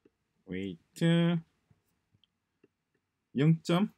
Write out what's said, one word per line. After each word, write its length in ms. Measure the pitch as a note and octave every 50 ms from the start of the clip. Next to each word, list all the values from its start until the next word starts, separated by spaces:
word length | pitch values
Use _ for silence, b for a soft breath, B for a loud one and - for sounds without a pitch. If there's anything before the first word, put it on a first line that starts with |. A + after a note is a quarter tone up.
| _ _ _ _ _ _ _ _ _
웨이트 960 | F#2+ F2+ F#2 G2 G2 F2 - _ _ - - E3 E3 E3+ E3+ E3+ E3+ F3 E3 E3 _ _ _ _ _ _ _ _ _ _ _ _ _ _ _ _ _ _ _ _ _ _ _ _ _ _ _ _ _ _ _ _ _ _ _ _ _ -
영점사. 540 | A#2 C#3+ D#3+ E3 D#3+ - - E3+ F3+ G#3 - -